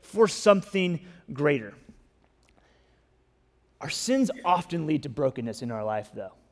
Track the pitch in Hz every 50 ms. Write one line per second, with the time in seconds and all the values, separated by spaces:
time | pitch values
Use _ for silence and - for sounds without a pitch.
0 | _ - - 208 226 190 - - - 214 202 190 - - - 196 185 180 170 156
1 | - - - - _ - - 131 147 151 147 127 107 101 98 - - - - -
2 | _ _ _ _ _ _ _ _ _ _ _ _ _ _ _ _ _ _ _ _
3 | _ _ _ _ _ _ _ _ _ _ _ _ _ _ _ _ - 165 - -
4 | - 220 254 269 262 214 - - - 180 180 180 170 - 170 170 156 151 156 147
5 | - 139 113 147 143 135 127 - 117 117 104 - 131 120 117 110 107 107 107 107
6 | 104 - - 110 98 95 - _ _ _